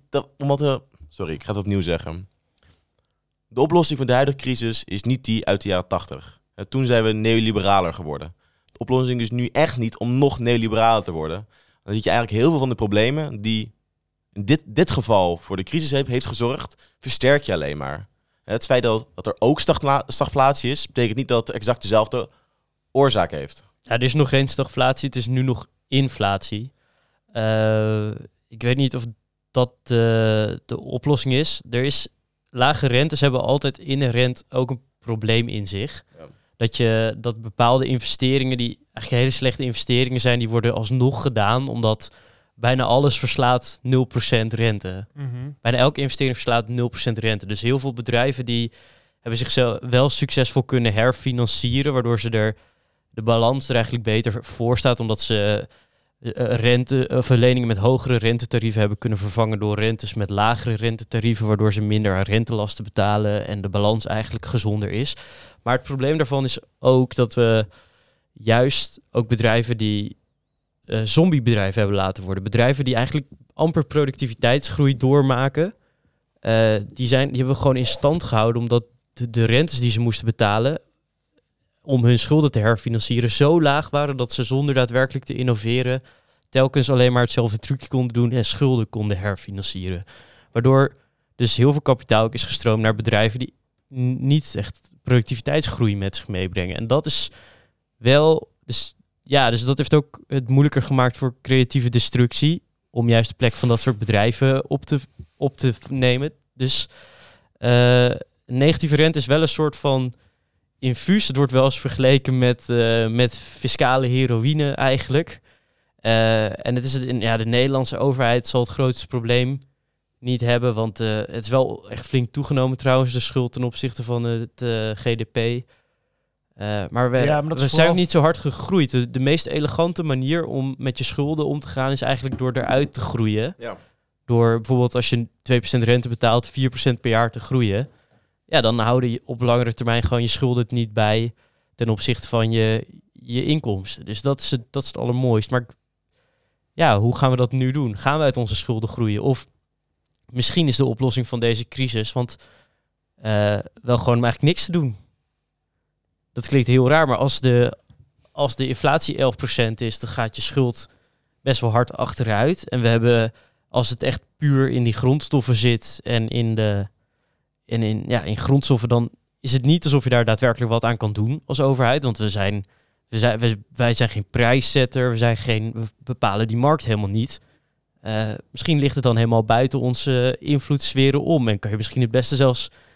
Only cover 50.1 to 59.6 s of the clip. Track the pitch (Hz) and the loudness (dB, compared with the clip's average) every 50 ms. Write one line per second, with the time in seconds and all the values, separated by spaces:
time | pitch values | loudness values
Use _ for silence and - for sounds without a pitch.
50.1 | - - - 135 - - 131 - - 139 120 - - 127 120 113 101 107 113 127 | 2 0 -2 -2 0 0 0 0 0 -2 -2 0 0 0 2 2 2 4 2 2
51.1 | 127 - - 135 127 120 120 113 - - - 123 120 135 139 143 139 131 117 117 | 2 0 -4 -4 -2 -2 -2 0 -2 -2 -2 -2 -2 0 0 0 0 0 0 0
52.1 | 117 110 104 117 110 110 107 110 104 - _ _ _ _ _ _ _ _ _ _ | -2 -2 -2 -2 0 0 0 0 -2 -4 _ _ _ _ _ _ _ _ _ _
53.1 | _ - 107 113 117 113 113 113 131 139 127 - 127 117 113 110 - 120 110 113 | _ -4 0 2 2 4 4 2 2 0 -2 -2 0 0 0 0 -4 -4 -2 0
54.1 | 107 110 117 117 101 - - - - - 117 117 123 123 - 131 123 113 117 110 | 0 0 0 -2 -4 -6 -8 -12 -8 -4 -2 0 0 2 2 0 0 0 -2 -2
55.1 | 110 101 - - 117 107 101 104 107 101 - - _ _ _ _ _ _ _ _ | -2 -2 -2 -2 0 0 0 0 0 -2 -4 -8 _ _ _ _ _ _ _ _
56.1 | _ _ - - - - 123 113 117 127 113 123 123 123 127 - 131 131 127 - | _ _ -12 -12 -8 -6 -4 -2 -2 0 2 2 2 2 2 0 0 -2 0 0
57.1 | 123 127 123 - 131 120 117 127 127 127 123 117 113 95 101 120 127 127 123 127 | 0 -2 2 2 4 4 6 4 4 2 2 0 0 2 2 2 2 2 0 0
58.1 | 127 117 107 113 117 117 120 110 - 120 107 113 107 110 107 104 107 - - 117 | 0 0 2 2 0 0 -2 -2 -2 -2 -2 0 0 0 0 0 0 -2 -4 -4
59.1 | 110 95 95 104 90 113 113 110 110 101 | -4 -2 -4 -4 -2 0 0 0 0 -2